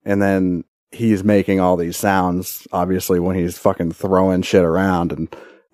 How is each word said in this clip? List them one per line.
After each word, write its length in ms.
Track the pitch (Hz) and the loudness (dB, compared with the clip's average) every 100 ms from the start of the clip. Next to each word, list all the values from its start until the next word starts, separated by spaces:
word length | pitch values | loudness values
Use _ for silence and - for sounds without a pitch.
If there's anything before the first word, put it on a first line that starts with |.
and 160 | 101 101 | -4 0
then 400 | 98 95 92 85 - _ _ | 2 2 0 -2 -8 _ _
he's 320 | - 113 98 | -4 0 2
making 360 | 104 101 98 95 | 2 2 2 2
all 180 | 90 87 | 2 2
these 200 | 85 - | -2 -2
sounds, 680 | 104 95 90 90 90 - - | 0 2 0 -2 -6 -14 -8
obviously, 480 | 92 90 92 - 90 | -4 -2 -2 0 0
when 160 | 90 92 | 0 -2
he's 240 | 87 - | -4 -2
fucking 320 | 101 92 85 | -2 0 -6
throwing 500 | - 95 92 95 92 | -4 0 2 2 0
shit 220 | - 98 | 2 2
around, 480 | 85 87 95 90 85 | 4 2 0 0 -2
and, 240 | 80 80 - - - _ | -6 -10 -12 -20 -20 _